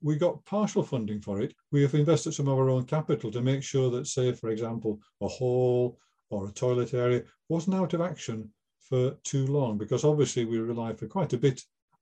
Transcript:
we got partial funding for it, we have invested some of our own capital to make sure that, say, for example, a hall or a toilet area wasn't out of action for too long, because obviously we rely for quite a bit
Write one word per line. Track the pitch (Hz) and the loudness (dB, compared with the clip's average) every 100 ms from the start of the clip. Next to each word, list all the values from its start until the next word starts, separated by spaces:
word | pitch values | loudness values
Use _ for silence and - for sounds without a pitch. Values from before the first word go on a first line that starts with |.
we | 147 147 | -2 2
got | 175 - - | 0 0 -4
partial | 202 208 202 | -2 0 0
funding | 143 131 104 104 | 0 -2 -2 -6
for | 104 98 | -4 -4
it, | 135 - _ | -4 -8 _
we | 143 | 2
have | 139 | 4
invested | 151 147 160 165 | 4 4 4 2
some | 156 139 | -2 0
of | 131 | 2
our | 131 | 4
own | 127 123 | 2 0
capital | 131 - 156 113 | -2 0 -2 -2
to | 120 | -2
make | 127 135 | 0 0
sure | 131 139 131 | 0 0 2
that, | 123 147 | 0 -4
say, | - 127 | -2 0
for | 120 113 | -2 -4
example, | 110 117 113 110 104 - - | -4 -4 -4 -4 -4 -8 -8
a | 101 | -6
hall | - 127 127 127 123 123 - _ _ - | -2 0 2 4 2 0 -4 _ _ -8
or | 104 98 | -6 -6
a | |
toilet | - 127 123 120 123 | -4 0 0 0 0
area | 123 123 - _ - | 2 0 -2 _ -6
wasn't | 165 180 190 | -2 0 0
out | 180 | 0
of | 170 | 0
action | 175 147 - 110 107 _ _ _ | -2 -6 -8 -8 -10 _ _ _
for | - 127 127 - | -2 0 0 -2
too | - 139 131 | -4 0 2
long, | 143 123 104 | 2 0 -2
because | 104 127 | -2 2
obviously | 151 151 123 123 113 | 4 4 2 0 -2
we | 113 | -2
rely | 113 117 113 | -2 -4 -6
for | 107 113 | -6 -6
quite | 196 156 | -2 -2
a | 120 | 2
bit | 139 131 - _ _ _ | 2 0 -8 _ _ _